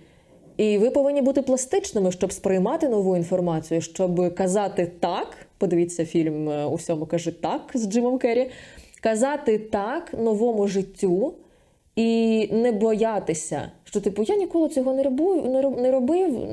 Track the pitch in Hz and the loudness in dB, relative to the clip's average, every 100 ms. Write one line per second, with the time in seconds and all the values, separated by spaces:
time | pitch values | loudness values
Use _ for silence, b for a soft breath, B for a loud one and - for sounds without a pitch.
0 | B B B B - - 214 208 233 285 | B B B B -10 0 2 4 4 4
1 | 277 285 269 277 269 254 - 381 381 220 | 2 2 2 2 2 0 0 -2 0 0
2 | 185 185 190 - 196 185 202 320 302 214 | 0 0 -4 -2 0 2 2 0 0 2
3 | 190 180 170 185 175 160 160 165 160 - | 2 0 0 0 0 -2 -2 -4 -2 -2
4 | 185 175 180 175 185 202 196 196 175 - | 0 2 0 0 0 2 0 -2 -4 -2
5 | 175 202 427 - - - 190 175 175 170 | -2 -2 -6 -12 -20 -4 0 2 0 -2
6 | 165 170 160 151 151 147 147 165 - 160 | -2 0 0 -2 -4 -2 -2 -4 -4 -4
7 | 156 170 165 160 160 277 - 254 208 233 | -2 -4 -4 -6 -4 -4 -6 -4 -2 0
8 | 240 254 247 233 254 B B B B - | 0 0 0 0 -2 B B B B -4
9 | 220 220 269 294 233 214 214 208 208 311 | -2 2 0 0 0 0 0 -4 -2 -6
10 | - - 226 208 240 214 202 190 190 - | -8 -4 -2 2 0 2 0 0 -4 -2
11 | 196 175 277 349 b b b b _ - | 0 2 0 -4 b b b b _ 0
12 | 226 226 226 220 214 220 247 208 226 220 | 2 4 4 2 2 2 0 2 2 2
13 | 226 208 - 165 - 147 - - - 208 | 2 0 -2 -4 -4 -6 -6 -14 -8 -4
14 | 202 202 220 403 359 330 311 269 254 269 | -2 0 0 0 0 0 0 0 0 0
15 | 277 262 349 349 247 262 269 240 254 262 | 0 2 2 2 0 0 0 0 0 2
16 | 247 349 370 220 - | 2 2 2 -2 -4